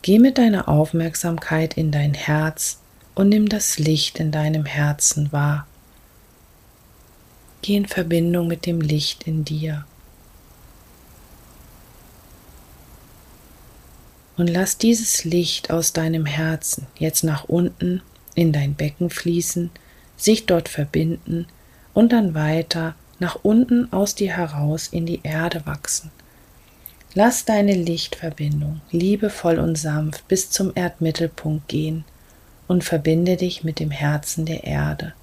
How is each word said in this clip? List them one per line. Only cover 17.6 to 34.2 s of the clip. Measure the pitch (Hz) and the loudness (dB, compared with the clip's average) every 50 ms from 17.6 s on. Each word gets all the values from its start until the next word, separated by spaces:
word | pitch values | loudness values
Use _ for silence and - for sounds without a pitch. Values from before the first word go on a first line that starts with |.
| 175 - 180 - - 180 180 185 - - - - - - - | 2 0 -2 -2 -4 -2 -2 -4 -6 -12 -20 -20 -20 -6 0
in | - 170 165 151 | 2 2 4 4
dein | 151 143 139 143 | 2 0 -2 -2
Becken | - 147 147 147 - 175 170 | -2 -4 -6 -4 -4 -6 -4
fließen, | - - - 175 170 170 165 - - 175 170 170 - - - - - - - - _ | -4 -4 -4 -2 -2 0 -2 -2 -4 -4 -6 -6 -8 -14 -20 -20 -20 -20 -20 -20 _
sich | - - - 220 220 - | -2 2 2 2 2 2
dort | - 180 170 165 - | 0 0 0 0 -2
verbinden | - - 147 147 - 156 160 160 165 160 - - 165 170 170 - - - - - - - - - - | -6 -6 -6 -2 0 0 0 0 -2 -6 -6 -6 -6 -6 -6 -8 -14 -20 -20 -20 -20 -20 -20 -4 2
und | 208 226 233 240 | 4 4 6 6
dann | 233 214 185 156 | 4 4 2 2
weiter | 156 151 151 156 165 165 - - 170 160 160 160 _ - _ - - | 0 0 2 2 0 0 -2 -4 -4 -4 -4 -6 _ -20 _ -8 -4
nach | 180 170 - - - | -4 -4 -4 0 2
unten | 202 214 226 254 240 240 240 247 - - | 4 6 6 6 6 4 2 2 0 0
aus | 185 202 202 - | 0 0 0 0
dir | - 202 190 180 | -2 -2 -2 0
heraus | 175 175 156 147 143 147 147 151 160 - - | -2 -4 -4 -2 -2 0 0 -2 -2 -6 -6
in | - 175 165 | -4 -4 -4
die | 165 170 - - | -4 -6 -6 -6
Erde | 151 156 156 165 170 160 170 147 | -6 -4 -2 -2 -2 -4 -6 -6
wachsen. | - 147 143 - - - - - 156 - - - - _ - - _ - - _ _ _ _ - - - _ - - - | -8 -10 -10 -6 -6 -6 -6 -8 -12 -20 -20 -20 -20 _ -20 -20 _ -20 -20 _ _ _ _ -20 -20 -20 _ -20 -6 0
Lass | 185 208 240 247 - - | 4 4 4 4 2 -2
deine | - 220 208 202 202 196 | 0 2 4 4 4 4
Lichtverbindung | 185 170 170 170 165 - - - - - 165 151 - 147 147 147 147 147 147 151 156 - - - | 2 2 0 -2 -4 -4 -8 -10 -8 -8 -10 -6 -4 -4 -2 -2 -2 -2 -4 -6 -8 -10 -4 -2
liebevoll | 170 175 190 208 208 214 208 202 - - 170 165 160 | 0 2 2 2 2 0 -2 -4 -2 0 2 2 2
und | - 165 165 | 2 0 0
sanft | 156 156 156 147 151 151 156 151 - - _ | -2 -2 -2 -2 -2 -2 -2 -4 -8 -2 _
bis | 190 180 - - | 0 0 0 -2
zum | - - 196 185 - | -2 -2 -2 -2 -2
Erdmittelpunkt | - 180 175 170 - 160 160 156 - 170 160 - - - 156 151 151 147 | -2 -4 -4 -2 -2 -2 -2 0 0 -2 -4 -4 -6 -6 -4 -4 -4 -6
gehen | - - 156 156 156 160 160 156 - - - - - - - - - - - - - | -4 -4 -2 -2 -2 -4 -6 -8 -12 -20 -20 -20 -20 -20 -20 -20 -20 -20 -20 -4 0
und | 180 180 160 | 0 0 0
verbinde | - 175 160 147 160 160 165 175 180 185 | 0 -2 0 2 2 2 4 4 2 2
dich | 175 185 180 175 - - | 2 0 -4 -4 -4 -6
mit | 160 156 - | -6 -4 -4
dem | 160 156 | -4 -4
Herzen | 143 139 143 147 147 147 | -4 -2 -2 0 0 -2